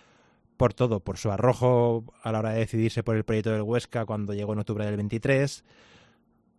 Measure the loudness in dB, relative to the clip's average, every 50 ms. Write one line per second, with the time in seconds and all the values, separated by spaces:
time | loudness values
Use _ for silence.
0 | _ _ _ _ _ _ _ _ _ _ _ 2 2 2 2 2 0 0 0 -2
1 | -4 -6 -8 -4 -4 -4 -2 2 2 2 4 4 4 4 4 6 4 4 2 0
2 | -4 -8 -16 _ -6 -4 -2 -2 0 0 0 0 0 0 0 0 0 0 0 -2
3 | -2 0 0 -2 0 0 -2 0 0 0 -2 -2 -2 0 -2 -2 -2 -4 -6 -6
4 | -4 -4 -4 -4 -4 -4 -4 -4 -4 -4 -4 -4 -2 -4 -4 -4 -2 -2 -2 -2
5 | -4 -2 -4 -2 0 2 2 2 2 -2 -4 -10 _ _ _ _ -20 -20 -20 -20
6 | _ _ _ _ _ _ _ _ _ _ _